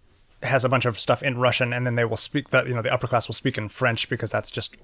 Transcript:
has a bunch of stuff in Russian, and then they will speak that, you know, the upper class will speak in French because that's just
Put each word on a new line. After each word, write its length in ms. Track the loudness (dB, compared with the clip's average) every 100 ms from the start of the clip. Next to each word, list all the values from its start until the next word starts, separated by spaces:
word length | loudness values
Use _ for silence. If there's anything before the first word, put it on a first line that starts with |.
| _ _ _ -12
has 200 | 0 2
a 60 | 4
bunch 160 | 2 0
of 140 | 0
stuff 240 | 0 0
in 160 | 0 0
Russian, 340 | 2 2 0
and 120 | -2 -2
then 100 | 0
they 100 | 0
will 100 | 2
speak 360 | 0 -2 0
that, 160 | 0 2
you 60 | 0
know, 60 |
the 100 | 0
upper 140 | -2 0
class 200 | 0 0
will 60 | -2
speak 220 | -2 -2
in 120 | -6
French 380 | -2 0 0 -2
because 220 | -4 -2
that's 200 | -2 -2
just 240 | -4 -6 -6